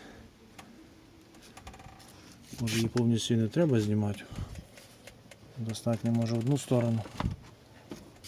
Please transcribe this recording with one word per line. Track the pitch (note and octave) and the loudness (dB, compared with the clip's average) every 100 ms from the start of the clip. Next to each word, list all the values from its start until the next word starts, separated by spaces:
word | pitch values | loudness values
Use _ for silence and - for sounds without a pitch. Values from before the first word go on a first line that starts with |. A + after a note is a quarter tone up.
| - - - - - - - - - - - - - - - - - - - - - - - - - - | -16 -20 -20 -20 -20 -20 -20 -20 -20 -20 -20 -20 -20 -20 -20 -20 -18 -18 -20 -20 -20 -20 -20 -20 -14 -4
може, | A#2 A2+ | 0 2
її | A2+ | 2
повністю | A#2+ A#2 A2+ - | 4 4 4 4
і | A#2 | 2
не | A2 | 2
треба | D#3+ E3+ A#2+ | 2 4 4
знімати. | G#2 G#2+ G#2 G2+ - - - - - - - - - - - - - - | 4 2 2 -2 -8 -10 -10 -10 -16 -18 -20 -20 -20 -20 -20 -20 -16 -8
Достатньо, | A2+ A2 A#2+ A2+ A#2 | -6 -4 -2 0 2
може, | A#2 A2+ | 2 2
одну | A#2 A#2 C#3+ | 0 2 0
сторону. | - B2 A#2 A2+ - - - - - - - - - - - - | 2 2 4 2 -2 -4 -4 -4 -12 -20 -20 -20 -18 -18 -18 -20